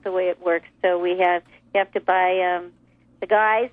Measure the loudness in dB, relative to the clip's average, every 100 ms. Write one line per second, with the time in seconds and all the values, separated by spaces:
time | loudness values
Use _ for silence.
0 | -6 -2 -2 -2 -2 -4 -4 _ -2 0
1 | -2 0 0 0 -4 -20 _ -4 -2 -4
2 | 0 0 2 0 0 -2 -8 -20 _ _
3 | _ -10 0 2 2 0 -2